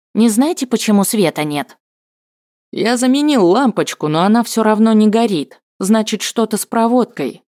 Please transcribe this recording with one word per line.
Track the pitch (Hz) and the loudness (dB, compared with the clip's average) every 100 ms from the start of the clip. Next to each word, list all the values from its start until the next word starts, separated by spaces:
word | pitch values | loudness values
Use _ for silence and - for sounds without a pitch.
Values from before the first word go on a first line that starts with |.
| _ | _
Не | - 233 | 0 2
знаете, | 214 294 359 262 | 2 0 -2 -4
почему | 220 - 202 | -4 0 0
света | 190 214 170 - | 2 0 0 -2
нет?» | 151 147 139 - _ _ _ _ _ _ _ _ _ | -6 -6 -10 -16 _ _ _ _ _ _ _ _ _
«Я | - 220 240 | -6 -2 0
заменил | 254 269 302 269 175 | 0 2 2 2 2
лампочку, | 208 277 180 143 - 151 | 2 0 0 -4 -4 -4
но | 156 | 0
она | 190 226 | 2 2
всё | 233 226 | 0 0
равно | 214 214 226 | 0 2 4
не | 220 214 | 4 4
горит. | 226 233 170 135 - _ - | 2 0 -2 -6 -14 _ -6
Значит, | 190 220 214 208 | 0 0 0 -6
что-то | - - 220 208 | -6 -4 -2 -4
с | |
проводкой. | - 233 226 247 233 - 131 - _ | -4 -2 0 0 -2 -4 -10 -10 _